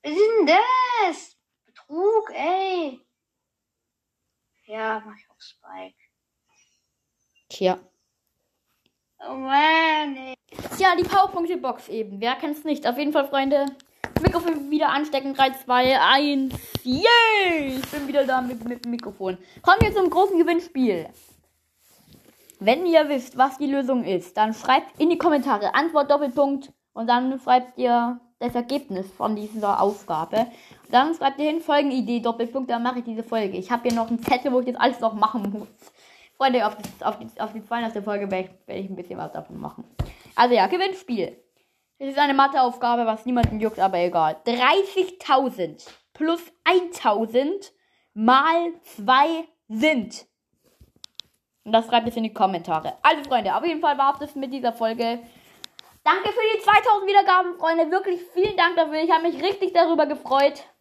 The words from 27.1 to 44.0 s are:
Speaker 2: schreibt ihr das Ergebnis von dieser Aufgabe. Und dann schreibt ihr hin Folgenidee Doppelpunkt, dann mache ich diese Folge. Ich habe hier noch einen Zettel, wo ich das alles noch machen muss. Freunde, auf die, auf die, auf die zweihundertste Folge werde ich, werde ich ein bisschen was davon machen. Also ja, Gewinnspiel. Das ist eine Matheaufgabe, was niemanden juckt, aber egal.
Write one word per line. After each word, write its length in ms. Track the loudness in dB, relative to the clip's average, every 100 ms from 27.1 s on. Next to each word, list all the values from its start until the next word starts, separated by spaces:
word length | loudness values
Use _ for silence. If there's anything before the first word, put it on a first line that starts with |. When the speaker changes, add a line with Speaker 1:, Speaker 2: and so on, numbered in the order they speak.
| 0 0 -6
Speaker 2:
schreibt 360 | 2 2 2 -4
ihr 440 | 0 2 0 -6 _ _
das 160 | -4
Ergebnis 560 | -4 -4 -6 -4 -10 -10
von 260 | -6 -4 -4
dieser 460 | -8 -4 -2 2
Aufgabe. 640 | 2 0 -6 -6 -2 -2 -2 -6 -20 -20
Und 80 | _
dann 220 | 2 2
schreibt 260 | 0 -2 0
ihr 100 | -2
hin 100 | -2
Folgenidee 600 | 0 0 2 -2 -2 -2
Doppelpunkt, 500 | -2 -4 -6 -6 -4
dann 120 | -4
mache 180 | -2 -6
ich 40 |
diese 200 | -8 -10
Folge. 340 | -6 -4 -4 -6
Ich 120 | -4
habe 120 | -2
hier 100 | -2
noch 160 | -2 -2
einen 140 | -4
Zettel, 280 | -2 -2 0
wo 80 | 0
ich 60 | -2
das 100 | 0
alles 240 | 0 2
noch 120 | -4
machen 380 | 0 0 0 -6
muss. 180 | -8 -12 _ -20 _ _ _ _ _
Freunde, 280 | 2 2 0
auf 100 | -4
die, 280 | -16 -8
auf 140 | -6 -6
die, 220 | -14 -10
auf 120 | -10
die 100 | -10
zweihundertste 400 | -8 -6 -6 -6
Folge 280 | -6 -6 -4
werde 180 | -6 -6
ich, 200 | _ -14
werde 120 | -12
ich 80 | -10
ein 80 | -12
bisschen 220 | -12 -12
was 140 | -12
davon 280 | -12 -14 -14
machen. 240 | -14 -14 -20 -10 -10 -10 -10
Also 200 | 2 4
ja, 120 | 6 2
Gewinnspiel. 800 | 0 -2 -4 -6 -4 -4 -8 _ _ _ _ _ _
Das 100 | -6
ist 100 | 0
eine 160 | 2
Matheaufgabe, 680 | 4 2 4 0 0 -2 0
was 220 | 0 -2 -2
niemanden 340 | 0 0 0
juckt, 200 | -4 0
aber 180 | 0
egal. 420 | 2